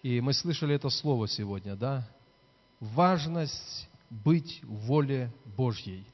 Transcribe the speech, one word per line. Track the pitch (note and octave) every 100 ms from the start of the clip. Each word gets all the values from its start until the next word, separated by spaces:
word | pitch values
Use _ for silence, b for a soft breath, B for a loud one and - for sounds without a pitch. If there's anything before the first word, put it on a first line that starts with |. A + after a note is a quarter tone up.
И | C3 A#2+
мы | B2+
слышали | C#3 F3 D#3 D3 C#3+
это | C#3
слово | - D3 B2+ G#2
сегодня, | - G2+ G2 G2+ G2
да? | B2 C3+ A2+ - _ _ _ _ _ _
Важность | A2 A#2+ F3+ F3+ D#3 E3 D3 - - - - - _
быть | A2+ A#2+ E3 - -
в | A#2+ G#2+ A2
воле | D3 C#3 C3+ B2 - A#2 G2+
Божьей. | B2+ G#2+ - F#2 G2